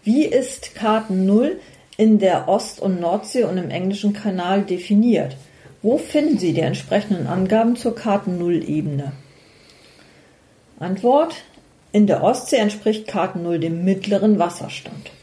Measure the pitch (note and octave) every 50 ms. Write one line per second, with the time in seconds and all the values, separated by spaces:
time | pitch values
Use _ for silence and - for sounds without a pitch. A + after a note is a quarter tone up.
0 | - G#3+ A#3 D4 D#4 - - C4 B3+ - - - - - - - G#3+ G#3+ G#3+ A3
1 | A3 A3 F#3+ F#3 F#3+ G3 G3+ A3 C4 D#4 F#4+ - - - - - _ _ - -
2 | A3 A3 G#3+ G#3 F#3+ F#3 F3 - - - G3 A3 - - - - - G3 F#3 F3
3 | F3 E3+ F#3 G#3 - - - B3+ A3 F#3+ F#3 F#3 E3+ D3+ - E3+ F3+ F#3+ G3+ G3+
4 | G#3 G#3 G#3 - - G#3 F#3 F3+ F3 F3+ F#3+ G3+ G3 - F3+ F3+ - - G#3 G#3
5 | A3+ B3 G#3+ D#3+ D3 C3+ - - - - - - - - - - - G#3+ B3+ -
6 | - - - D4+ D4 D#4 C#4 - F3+ E3+ C#3+ E3 D#3+ C3 - - - - - G3+
7 | G3+ - G3 E3+ D3+ - E3+ F#3 F#3+ F#3 G#3+ A3 A3+ A#3 A#3+ A#3 - A#3+ A3 -
8 | - A3+ G3 G3 - F#3+ F3+ F3 F3 F3 F3 D#3+ - - D3+ D#3 C#3+ D3 C#3+ C#3
9 | C#3 C#3 - - - - _ _ _ _ _ _ _ - - _ - - _ _
10 | _ _ _ _ _ _ _ _ _ _ _ _ _ _ _ - D#3+ F3+ F#3+ G3
11 | - A#3+ C4+ D4 E4 E4 - - - - _ - _ _ _ _ _ _ - G#3
12 | G#3 G3 D#3+ - D3 G3 C4 B3+ - - D4 A#3+ G#3+ G#3 G#3 - - G#3+ G#3+ G#3+
13 | G#3+ - - G3 E3+ F#3 - F3 E3+ E3+ E3+ E3 D3+ E3 E3 E3+ F3+ F#3+ G3 F#3+
14 | - G3+ G3+ G3 G3 G#3+ G#3 F3 E3+ E3+ - - - - - - - - - -
15 | - - - -